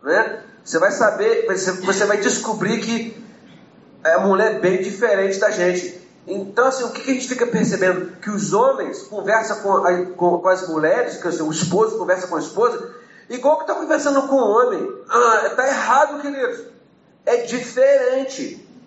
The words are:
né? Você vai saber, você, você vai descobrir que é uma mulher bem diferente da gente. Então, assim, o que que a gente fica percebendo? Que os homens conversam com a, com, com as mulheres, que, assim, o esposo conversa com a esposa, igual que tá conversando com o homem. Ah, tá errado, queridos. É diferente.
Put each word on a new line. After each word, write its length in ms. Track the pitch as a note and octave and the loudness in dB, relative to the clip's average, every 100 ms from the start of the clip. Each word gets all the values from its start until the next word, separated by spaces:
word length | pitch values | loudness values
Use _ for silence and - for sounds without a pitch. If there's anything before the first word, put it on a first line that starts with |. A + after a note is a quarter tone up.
né? 380 | C3+ F#3 A3 - - - | 0 0 0 -4 -14 -20
Você 160 | - D#3+ | -4 2
vai 140 | D4+ | 2
saber, 540 | - A3 - D4+ A3+ - | 4 0 2 2 2 0
você, 260 | F#3 F#3 | -2 -2
você 320 | F#3 F#3 G3 | -4 -2 0
vai 140 | G3+ G3+ | 2 2
descobrir 600 | A#3+ - A3+ G3 F#3 A#3 | 0 -2 -4 -4 -2 -2
que 440 | - A3+ - - - - - - - - - - | -2 -4 -6 -12 -20 -20 -20 -20 -20 -20 -20 -4
é 120 | E3 E3+ | 2 2
uma 100 | G3 | 4
mulher 320 | F#3+ A3 - | 2 2 2
bem 220 | F3 F#3 | 0 0
diferente 580 | G#3 G3 A#3 G3 G3 F#3+ | -2 -2 0 2 0 0
da 100 | G#3+ | 0
gente. 560 | F3 F3+ F3+ - - - _ - | 2 0 0 -6 -14 -20 _ -10
Então, 400 | G3 G3 - C4 | -8 -6 0 2
assim, 180 | C4 | 0
o 60 | A#3 | -6
que 100 | - | -6
que 100 | C4+ | -4
a 40 | |
gente 140 | B3+ - | -4 -2
fica 180 | B3 A#3 | -2 -2
percebendo? 720 | G#3+ G3 F#3+ F#3 F#3 - - | 0 0 2 0 0 -4 -10
Que 100 | - | -8
os 220 | G3+ D#3 | -4 -2
homens 500 | F#3+ B3+ C4 F3 - | 2 2 2 -4 -10
conversam 580 | - G#3 F#3 A3 A3 G3+ | -12 -8 0 0 0 -6
com 180 | G3 F#3 | 0 2
a, 180 | F3 F3+ F3+ | 2 0 -2
com, 240 | - F3 F3 | 0 0 2
com 100 | F3+ | 2
as 200 | F3+ F#3 | 0 0
mulheres, 540 | D#3 D#3 G#3+ A#3+ - | -2 2 2 0 -4
que, 40 | - | -6
assim, 160 | - | -4
o 80 | D#3 | -4
esposo 460 | - F3 F3+ A3 - | -2 -2 2 0 0
conversa 300 | F3+ F#3 F#3 | 0 -2 0
com 100 | E3 | -6
a 40 | |
esposa, 520 | C#3 F#3 A#3+ A#3 - - - - - | -6 0 0 0 -10 -16 -20 -20 -12
igual 300 | B3 C4 D#4 | -2 2 2
que 60 | - | 0
tá 80 | |
conversando 540 | - D#4+ C#4+ C#4+ C4+ - | -4 0 0 2 0 2
com 80 | C4+ | 2
o 140 | A3 | 4
homem. 420 | G#3+ B3 F#3 - - - | 4 4 0 -6 -10 -2
Ah, 420 | A3+ A#3 A3 - - | 2 4 4 0 0
tá 100 | C4+ | 0
errado, 540 | B3 - B3+ D4 C#4+ | 0 2 2 2 0
queridos. 440 | C#4+ C#4 A#3 - - - _ _ _ _ | -8 -4 -6 -6 -14 -20 _ _ _ _
É 140 | - A#3+ | 0 0
diferente. 1300 | - B3 - B3 C4+ C#4 B3 C4 C4+ - - - - - | 0 -6 -6 2 6 6 4 0 -2 -6 -10 -12 -20 -20